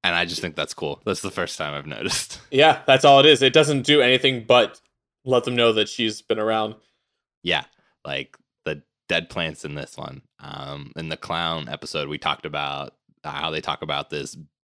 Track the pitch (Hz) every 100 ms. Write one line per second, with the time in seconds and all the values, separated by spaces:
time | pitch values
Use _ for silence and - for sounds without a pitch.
0 | 92 85 87 82 87 76 73 - 78 71
1 | - 92 98 - 85 - 76 71 73 58
2 | 82 - - - - 135 156 147 - 131
3 | 147 139 147 131 135 156 147 139 127 147
4 | 123 127 139 127 113 123 110 - _ _
5 | _ _ 131 127 123 123 117 110 104 -
6 | 113 107 _ 110 107 110 107 110 _ _
7 | _ _ _ _ 87 78 - _ _ _
8 | - 69 69 _ _ _ - 76 _ _
9 | _ 82 82 - 82 76 76 73 69 -
10 | 71 67 _ _ 69 143 139 71 71 -
11 | 80 78 - 82 85 82 67 76 - 78
12 | 73 76 80 71 80 76 71 71 71 _
13 | _ _ 78 71 80 78 - 76 76 71
14 | 73 76 67 - 76 _